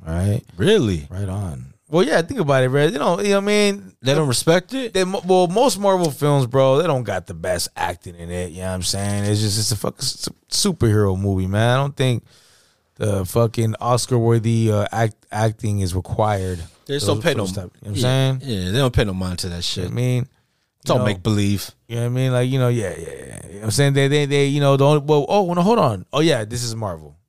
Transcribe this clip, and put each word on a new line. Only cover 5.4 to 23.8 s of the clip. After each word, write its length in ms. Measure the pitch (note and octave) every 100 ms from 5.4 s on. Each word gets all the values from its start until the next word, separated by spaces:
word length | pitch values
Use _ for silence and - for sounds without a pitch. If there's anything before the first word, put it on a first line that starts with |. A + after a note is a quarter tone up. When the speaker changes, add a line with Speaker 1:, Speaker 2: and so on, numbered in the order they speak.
| F3+
Speaker 1:
most 320 | F#3+ C4 F#3
Marvel 320 | G3+ F#3+ E3+
films, 360 | B2 D3 C#3+ B2
bro, 320 | C3+ C3+ C3+
they 100 | E3+
don't 160 | C3+
got 240 | A2 F#2 -
the 60 |
best 340 | E2 F#2 F2+ - -
acting 400 | F2 F2 - E2+
in 140 | E2+
it. 180 | F2+ F2+
You 120 | E2+
know 60 | F#2
what 40 |
I'm 80 | F#2
saying? 420 | F2+ G2 G2+ G#2 G2+
It's 100 | G#2
just, 200 | G#2+ G#2
it's 100 | G#2+
a 60 | G#2
fucking 220 | - -
s-, 280 | - - - - _
superhero 680 | - G3+ E3 A#2 G#2+ G2+ F#2
movie, 300 | G2+ F#2+ F#2
man. 240 | G2+ A#2
I 60 | B2+
don't 140 | C#3+ C#3
think 280 | C3 A#2 - _ _ _ _ _ _ -
the 280 | G#2+ G2+ F#2
fucking 480 | A#2 A#2 A2+ A2+ G#2+
Oscar-worthy, 880 | A#2 B2 - B2 A#2 A#2 A2 A#2 A2+
uh, 160 | G#2 G#2
act-, 340 | A2+ A2+ - _
acting 480 | G#2+ A2 A2 G#2+ G2+
is 140 | F#2+
required. 640 | F#2 - - G#2+ G#2 F#2 F2+ E2 _ -
Speaker 2:
They 80 |
just 120 | C#3+ G2+
Speaker 1:
Those 100 | A2
Speaker 2:
don't 60 |
pay 80 | E3
no, 40 | B2+
Speaker 1:
films 80 | F#2+
type, 180 | G2 F2+ -
you 60 | -
know 20 |
what 0 |
I'm 40 | G2+
Speaker 2:
yeah, 40 |
Speaker 1:
saying? 380 | B2+ C3 C3+ C3
Speaker 2:
yeah, 280 | C3+ G#2 F2+
they 80 | A2
don't 160 | C3+
pay 100 | C#3+
no 100 | A2
mind 240 | F#2+ F#2 F2
to 80 | F2+
that 80 | E2+
Speaker 1:
You 60 |
Speaker 2:
shit. 220 | F2 -
Speaker 1:
know 40 | F2+
what 20 |
I 40 | A2+
mean? 320 | B2 B2 B2 _ _ _ _ _
Speaker 2:
It's 100 | -
all 60 | C#3+
Speaker 1:
You 40 |
know, 60 | B2
Speaker 2:
make 160 | F#2+
believe. 480 | G2 G#2 G2+ G2+ - - -
Speaker 1:
you 80 | A#2
know 60 |
what 40 | A#2+
I 40 |
mean? 220 | B2+ C3
Like, 180 | B2 B2+
you 80 | C3
know, 100 | B2
yeah, 260 | A#2+ F#2+ D#2
yeah, 0 |
yeah. 80 | D#2+ C#2 C2+ A1+ -
You 60 |
know 60 | F#2+
what 60 |
I'm 60 | A2
saying? 220 | G#2